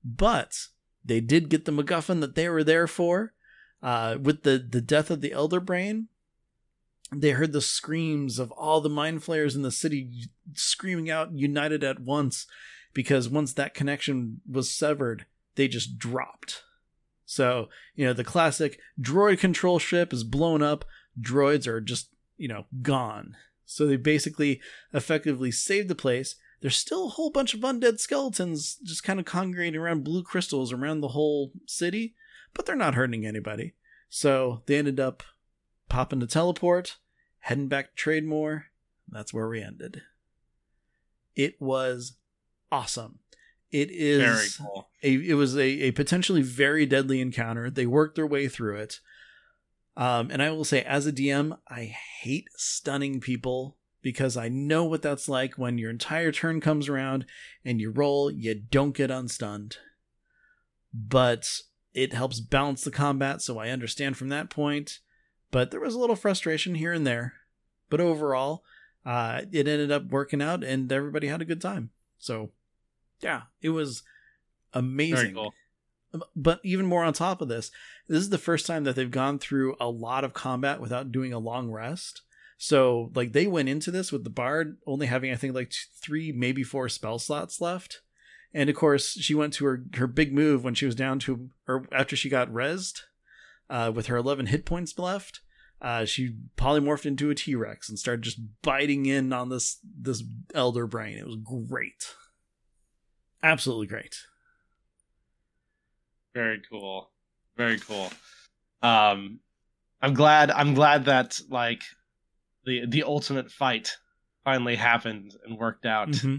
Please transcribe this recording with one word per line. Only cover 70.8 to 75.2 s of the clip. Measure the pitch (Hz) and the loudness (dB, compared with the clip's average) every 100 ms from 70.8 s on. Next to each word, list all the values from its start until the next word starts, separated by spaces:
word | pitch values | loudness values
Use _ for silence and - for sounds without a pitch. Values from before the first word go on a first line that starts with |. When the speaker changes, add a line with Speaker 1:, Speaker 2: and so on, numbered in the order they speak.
| 127 | 0
Speaker 1:
everybody | 135 143 147 143 | -2 -2 -4 -4
had | 160 | -4
a | 165 | -4
good | 165 | -4
time. | 185 196 113 _ _ _ | -4 -6 -8 _ _ _
So, | - 113 107 _ _ _ _ _ _ _ | -8 -8 -8 _ _ _ _ _ _ _
yeah, | - 135 113 _ | -6 -6 -8 _
it | 160 | -2
was | 160 147 117 _ _ _ _ _ _ _ | -2 -4 -6 _ _ _ _ _ _ _
amazing. | 127 127 135 160 | -4 -2 0 2
Speaker 2:
Very | 139 | 2